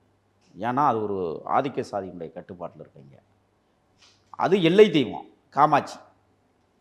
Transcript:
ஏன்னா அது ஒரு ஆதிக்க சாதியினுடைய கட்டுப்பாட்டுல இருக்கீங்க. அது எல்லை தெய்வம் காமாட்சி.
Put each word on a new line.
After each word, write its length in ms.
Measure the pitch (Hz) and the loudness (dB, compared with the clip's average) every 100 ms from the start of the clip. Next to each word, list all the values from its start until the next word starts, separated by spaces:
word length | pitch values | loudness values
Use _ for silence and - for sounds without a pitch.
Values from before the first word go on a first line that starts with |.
| _ _ _ _ _ 85 | _ _ _ _ _ -8
ஏன்னா 260 | 110 127 143 | -4 0 0
அது 80 | 113 | 0
ஒரு 160 | 104 98 87 73 - 113 | -2 -4 -4 -6 -2 -2
ஆதிக்க 280 | 135 131 117 | -2 -6 -8
சாதியினுடைய 380 | 101 95 87 80 | -8 -10 -12 -14
கட்டுப்பாட்டுல 500 | - 85 90 85 78 | -16 -18 -14 -16 -16
இருக்கீங்க. 320 | 69 - 69 67 _ _ _ _ _ _ _ _ _ _ _ - | -20 -20 -20 -20 _ _ _ _ _ _ _ _ _ _ _ -4
அது 120 | 123 196 | 0 2
எல்லை 220 | 160 190 214 | 4 6 6
தெய்வம் 380 | 156 110 85 - _ _ | 4 -2 -6 -14 _ _
காமாட்சி. 480 | 139 151 143 - - - _ _ _ _ _ _ _ | 2 4 2 0 -10 -20 _ _ _ _ _ _ _